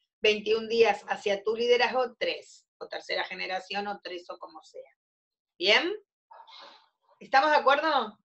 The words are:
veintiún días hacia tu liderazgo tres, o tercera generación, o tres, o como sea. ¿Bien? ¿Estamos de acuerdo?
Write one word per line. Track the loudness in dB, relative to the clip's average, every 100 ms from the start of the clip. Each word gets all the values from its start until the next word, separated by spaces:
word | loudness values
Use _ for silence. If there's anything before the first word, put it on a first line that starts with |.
| _ _
veintiún | 0 0 0 -2 0
días | 4 4 4 -4
hacia | -6 -2 -2
tu | -2 -2
liderazgo | 2 2 2 0 -2 -4
tres, | -6 -6 -12 -20 _ -20
o | -14
tercera | -14 -8 -6
generación, | -6 -8 -8 -8 -6 -8 -6
o | -10
tres, | -10 -14 -14
o | -18
como | -16 -20
sea. | -20 -20 -20 _ _ _ _ _ _ -4
¿Bien? | 2 2 2 -8 _ _ _ -20 -20 -20 -20 -20 _ _ _ _
¿Estamos | 2 4 6
de | 4
acuerdo? | 4 2 2 0 -2 -10